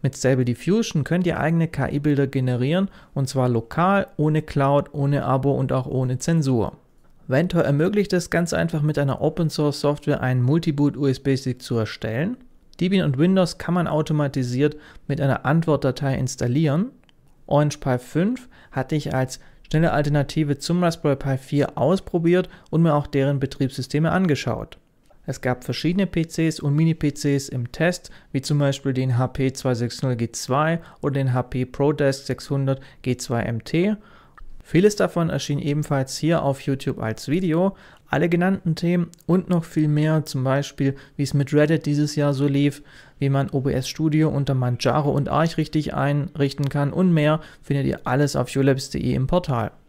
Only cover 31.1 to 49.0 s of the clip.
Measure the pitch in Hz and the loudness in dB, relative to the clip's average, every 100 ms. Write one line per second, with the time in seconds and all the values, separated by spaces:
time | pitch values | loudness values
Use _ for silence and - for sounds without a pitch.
31.1 | 139 135 127 123 127 127 - 143 151 143 | 0 0 0 -2 -4 -6 0 0 2 0
32.1 | 135 - 127 - 139 135 131 - - - | 0 -6 -8 -4 -4 -2 -4 -6 -10 -4
33.1 | 123 - 117 117 117 - 160 185 208 - | -4 -2 -4 -2 -6 -4 0 0 -2 -8
34.1 | - - - - - - 160 202 208 180 | -20 -20 -20 -16 -16 0 4 4 4 0
35.1 | - 165 147 - 143 - 147 147 143 131 | 0 -2 -2 -4 -4 -2 -2 0 -2 -2
36.1 | - 151 165 139 135 - 135 - 127 110 | -2 0 2 0 -2 -4 -4 -4 -4 -6
37.1 | 110 - 156 190 156 190 - - - _ | -6 -4 -2 0 2 0 -2 -20 -20 _
38.1 | 139 170 170 175 190 170 156 170 180 170 | -2 0 2 0 0 -2 -2 0 0 -2
39.1 | - - 175 - 180 165 - 156 147 156 | -8 0 0 2 -2 -2 -2 2 2 2
40.1 | 156 151 135 131 135 139 - 135 135 - | 2 0 -4 0 0 -2 -2 -2 -2 -12
41.1 | - 139 139 139 147 151 160 151 147 147 | -6 -2 0 2 2 4 2 0 0 0
42.1 | 147 143 135 143 139 143 139 - - - | 0 0 0 0 2 0 -2 -16 -20 -20
43.1 | - 139 139 139 - 131 131 131 - 156 | -4 0 0 0 -2 0 -2 -4 -2 0
44.1 | 156 156 139 139 131 123 120 131 135 143 | 2 2 0 0 0 0 0 0 2 2
45.1 | 139 135 143 165 - 156 156 143 - 139 | 0 0 0 0 0 -2 -2 -2 -2 0
46.1 | 147 139 - 143 - 143 147 143 - 185 | 0 -2 -2 -2 0 -2 0 -2 2 4
47.1 | 165 151 156 - - - 139 135 - - | 4 4 2 -4 -20 -4 -2 0 -2 -2
48.1 | 127 143 - - 135 135 135 135 - | 2 2 0 -2 2 2 2 -2 -4